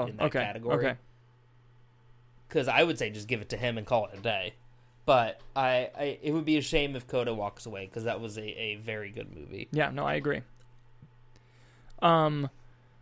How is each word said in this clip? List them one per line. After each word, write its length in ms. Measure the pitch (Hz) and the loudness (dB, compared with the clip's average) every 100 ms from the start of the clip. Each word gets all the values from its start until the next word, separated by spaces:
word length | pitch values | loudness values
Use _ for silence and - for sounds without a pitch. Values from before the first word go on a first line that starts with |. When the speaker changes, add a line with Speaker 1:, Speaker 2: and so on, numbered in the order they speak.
Speaker 1:
Oh, 40 | 123 | 4
Speaker 2:
in 80 | 110 | 0
that 60 | 151 | 0
Speaker 1:
okay, 180 | 135 | 2
Speaker 2:
category. 320 | 107 107 117 123 127 | -2 -2 0 2 2
Speaker 1:
okay. 100 | 123 - - - _ _ _ - - - _ - - - - - | -2 -8 -20 -20 _ _ _ -20 -20 -20 _ -20 -20 -20 -20 -4
Speaker 2:
'Cause 200 | 156 131 | 0 4
I 160 | 120 | 6
would 140 | 170 143 | 4 2
say 100 | 113 | -4
just 180 | 107 104 | -6 -4
give 140 | 117 | -4
it 80 | 104 | -4
to 80 | 110 | -2
him 200 | 120 113 | -2 -2
and 80 | 104 | 2
call 180 | 120 104 | 2 2
it 120 | 98 | -2
a 40 | |
day. 320 | 110 104 92 - - - - - - | -2 -2 -4 -10 -18 -20 -20 -4 4
But 360 | 131 110 - - 139 | 6 4 -2 -6 0
I, 340 | 131 127 127 - | 2 2 0 -4
I, 220 | 143 - | -6 -4
it 100 | 151 | -2
would 140 | 160 151 | 0 2
be 120 | 151 | 2
a 40 | |
shame 340 | 131 156 143 131 | 2 0 0 -4
if 100 | - | -4
Coda 260 | 131 120 | -2 0
walks 320 | 113 101 - 117 | -2 -4 -8 -12
away, 220 | 101 95 | -10 -10
'cause 180 | 117 113 | -6 -4
that 160 | 104 | -4
was 160 | 113 107 | -6 -8
a, 60 | |
a 320 | 107 - 110 104 | -10 -6 -6 -6
very 340 | 110 107 101 | -6 -6 -8
good 260 | 101 104 82 | -10 -12 -12
movie. 320 | 73 101 110 | -12 -12 -4
Speaker 1:
Yeah, 180 | 147 139 | -2 -2
no, 140 | 131 143 | -2 -2
I 80 | |
agree. 280 | 151 143 143 127 - - - - - - - - - - - - - - - | -2 -2 -4 -6 -18 -20 -20 -20 -20 -20 -20 -20 -20 -20 -20 -20 -20 -20 2
Um, 480 | 170 165 156 147 139 - - - - - | 6 8 6 2 -2 -6 -20 -20 -20 -20